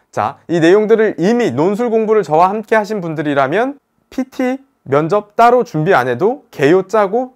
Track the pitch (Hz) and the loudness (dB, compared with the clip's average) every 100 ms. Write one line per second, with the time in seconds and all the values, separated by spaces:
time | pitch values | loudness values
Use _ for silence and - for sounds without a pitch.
0 | _ - 107 143 - 165 160 202 214 220 | _ -6 -6 -6 -6 0 4 2 2 2
1 | 214 - 180 240 214 123 170 202 240 226 | 0 0 0 0 -2 0 -2 -2 -2 -2
2 | 214 214 185 151 185 214 208 220 202 214 | 0 -2 0 2 2 0 -2 -2 -2 -6
3 | 170 160 151 143 135 180 262 277 _ _ | -6 -4 -2 0 0 0 -2 -6 _ _
4 | _ - 254 - 254 262 - _ - 139 | _ -10 -10 -4 -4 -4 -10 _ -2 -2
5 | 160 208 208 - 233 247 233 156 156 165 | 0 -2 -4 2 4 4 0 -2 2 2
6 | 123 120 196 285 _ - 139 185 190 220 | 0 0 -2 -2 _ -2 2 2 2 -2
7 | 196 226 254 | 0 -2 -6